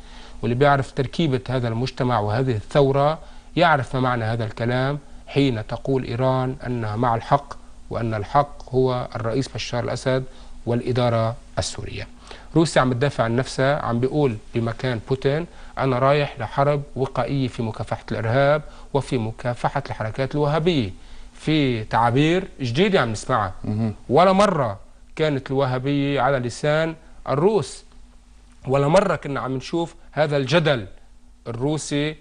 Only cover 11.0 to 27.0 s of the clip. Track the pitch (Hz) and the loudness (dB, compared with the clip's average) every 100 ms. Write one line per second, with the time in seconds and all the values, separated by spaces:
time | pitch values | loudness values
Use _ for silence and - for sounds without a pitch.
11 | 123 117 113 117 - - - - 110 - | 2 2 0 -2 -8 -6 -4 -6 -10 -10
12 | - - - - - 156 165 165 127 120 | -12 -14 -18 -18 -2 2 4 4 2 2
13 | 143 - 113 117 113 - 135 147 - 117 | 0 0 0 0 -2 0 0 0 -2 -2
14 | 127 151 143 107 - 120 117 113 131 117 | 0 2 0 -2 -6 -4 -2 -2 -4 -4
15 | - 131 135 147 170 - - - 135 123 | -4 -2 0 -2 -4 -12 -12 -2 0 2
16 | 135 147 143 - 107 - 143 147 139 120 | 4 4 0 -4 -4 2 2 2 -2 -4
17 | 131 - 120 139 127 - 113 - 113 110 | -2 -2 -2 0 -2 -2 -4 -4 -6 -6
18 | - 110 110 123 139 151 - - - 139 | -4 -4 0 4 4 2 -2 -14 -4 -2
19 | - 127 110 113 123 120 151 143 - - | 0 -2 -2 -4 -6 -2 -2 -2 -4 -6
20 | 110 107 131 151 147 160 160 160 101 - | -4 -4 -2 0 0 2 2 2 0 -6
21 | - - - - - 156 135 117 107 117 | -14 -16 -16 -6 0 2 2 0 0 2
22 | 117 123 156 180 185 - 127 120 208 185 | 4 4 4 2 -2 -6 -2 2 4 4
23 | 120 107 - 123 98 - - 107 110 101 | 2 -2 0 0 0 -4 -4 -2 -2 -4
24 | - 131 185 190 208 165 120 98 - - | 2 6 6 6 4 4 -2 -4 -12 -20
25 | - - 156 139 - 135 139 127 135 143 | -12 -2 0 0 0 0 0 0 0 0
26 | 139 139 127 139 120 - 147 151 160 160 | 0 2 2 2 -2 -2 0 2 0 -4